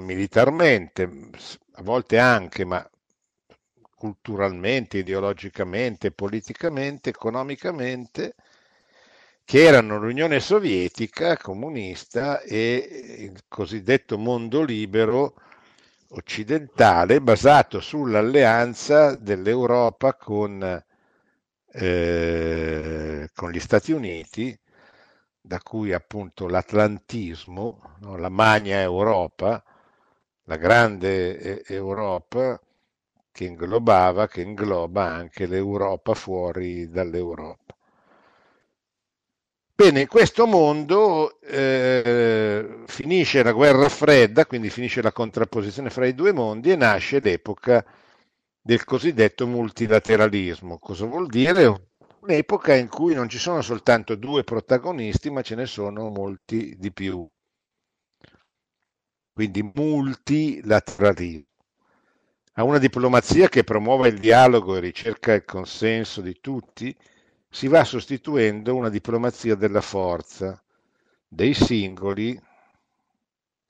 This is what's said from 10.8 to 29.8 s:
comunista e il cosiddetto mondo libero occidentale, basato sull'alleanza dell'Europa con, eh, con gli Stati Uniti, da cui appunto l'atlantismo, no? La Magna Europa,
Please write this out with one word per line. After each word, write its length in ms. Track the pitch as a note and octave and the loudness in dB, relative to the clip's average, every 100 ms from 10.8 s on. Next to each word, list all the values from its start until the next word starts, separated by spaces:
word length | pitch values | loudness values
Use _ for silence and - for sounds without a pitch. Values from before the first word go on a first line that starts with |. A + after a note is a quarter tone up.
| F2+ - A2+ - E3+ D#3+ | -4 -6 -8 -4 -2 -2
comunista 1040 | - F#2+ D3 C#3 F#2+ F2+ - A#2 C#3 C#3 | -6 -10 -10 -10 -10 -12 -10 -6 -4 -6
e 760 | - G#2+ A#2 B2 C3+ D3+ A#2 A#2 | -6 -4 -2 -2 -6 -12 -18 -18
il 240 | G2+ F#2 _ | -18 -20 _
cosiddetto 680 | - F2+ G#2+ F#2+ C3 - G#2 | -10 -8 -6 0 0 0 -6
mondo 440 | A2+ A#2+ A2+ D3 | -4 -4 -4 -4
libero 720 | D3+ A2 G#2 A2 A2 B2 C#3 - _ _ _ _ _ _ _ | -2 -4 -2 0 0 0 -2 -6 _ _ _ _ _ _ _
occidentale, 1120 | - - - G#2+ D#3 C#3+ - A2 E2+ F2 C#3 | -18 -12 -12 -4 -6 -4 4 6 6 4 4
basato 580 | B2+ G#2+ C3+ C#3+ - G2+ | 4 4 6 6 4 -4
sull'alleanza 1400 | - D3+ C3 G#2+ A2 C#3+ A#2+ A2+ A#2+ A#2 - D3 D3 C3 | -8 -6 -2 0 2 4 4 4 0 -4 2 4 6 2
dell'Europa 960 | G#2 F#2+ G2 B2 A#2+ B2 A#2 - C3+ - | -4 -2 0 0 2 2 2 0 -2 -2
con, 680 | - G#2 G#2 G2 F#2+ F2 - _ _ _ _ _ _ _ _ | -4 -4 -4 -6 -8 -8 -12 _ _ _ _ _ _ _ _
eh, 1600 | - F#2 F2+ E2+ E2+ E2 E2 E2 D#2+ D#2+ D#2 D#2 D#2 D2+ D2+ D2+ | -6 -2 0 0 -2 -2 -2 -4 -4 -4 -6 -8 -8 -8 -10 -12
con 160 | - F2 | -12 -10
gli 80 | F2 | -10
Stati 340 | - G#2+ - | -2 -2 0
Uniti, 640 | D#3+ G#2 E2 D#2+ - B2+ - _ _ _ _ _ _ _ _ | -4 -6 -10 -12 -10 -10 -10 _ _ _ _ _ _ _ _
da 200 | - F2+ | -14 -14
cui 320 | - A2 G#2 | -10 -8 -4
appunto 520 | F2 - G#2+ F#2 - F#2 | -6 -6 -12 -12 -10 -4
l'atlantismo, 1500 | F#2 - G#2+ G#2+ G#2 - A#2 F2+ E2 - F2+ A2+ - - F2+ | -4 0 2 2 0 -10 -10 -10 -12 -16 -12 -12 -12 -20 -20
no? 160 | G2+ F#2 | -16 -10
La 100 | F2+ | -4
Magna 540 | F#2+ A2 G#2+ G2+ G2 | 2 4 4 0 -2
Europa, 840 | F#2 F2+ G#2+ G2+ E2+ - F#2+ A2 - _ | -2 0 0 0 -2 -4 -2 -2 -8 _